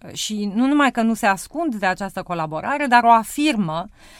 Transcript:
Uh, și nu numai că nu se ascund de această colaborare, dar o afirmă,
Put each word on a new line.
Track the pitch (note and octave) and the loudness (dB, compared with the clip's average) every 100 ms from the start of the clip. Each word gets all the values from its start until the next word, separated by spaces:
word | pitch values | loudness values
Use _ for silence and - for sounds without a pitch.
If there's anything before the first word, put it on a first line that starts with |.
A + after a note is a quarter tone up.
| - | -18
Uh, | |
și | - - G#3+ G#3 | -10 -8 -6 -4
nu | G3 C4 | 0 2
numai | D4 C#4+ | 4 2
că | B3 | 2
nu | A3+ | 0
se | A3+ A3 | 0 0
ascund | F#3+ - C#4 E4 | 0 -4 -6 -4
de | A3 F#3+ | -2 -2
această | F#3 G3 F#3+ | -4 -6 -10
colaborare, | - E3+ D#3 D#3 G#3+ C#4+ C#4+ | -8 -6 -6 -6 -6 -4 2
dar | A#3+ | 4
o | A#3 | 6
afirmă, | A#3 A3 - D4+ A#3+ F3 D#3+ F#3 - - - | 6 4 -2 0 0 -2 -4 -8 -12 -20 -20